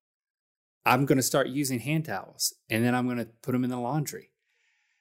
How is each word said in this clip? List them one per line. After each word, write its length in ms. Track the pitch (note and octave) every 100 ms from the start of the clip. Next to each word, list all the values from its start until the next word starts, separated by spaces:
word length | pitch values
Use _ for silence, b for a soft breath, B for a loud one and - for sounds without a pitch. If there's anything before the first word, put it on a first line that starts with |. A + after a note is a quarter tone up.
| _ _ _ _ _ _ _ _ A2+
I'm 200 | B2+ C#3
gonna 160 | C#3
start 260 | B2 C#3+ C3
using 320 | C3 C3+ B2+
hand 260 | C3+ D#3+ C3+
towels, 480 | G2 - - - - _
and 140 | A2+
then 120 | A#2+ B2
I'm 120 | B2
gonna 180 | A#2+ A#2 _
put 120 | -
'em 100 | B2+
in 60 | B2
the 100 | B2+
laundry. 520 | A#2+ D3+ C#3+ - - _ _ _ _ _ _ _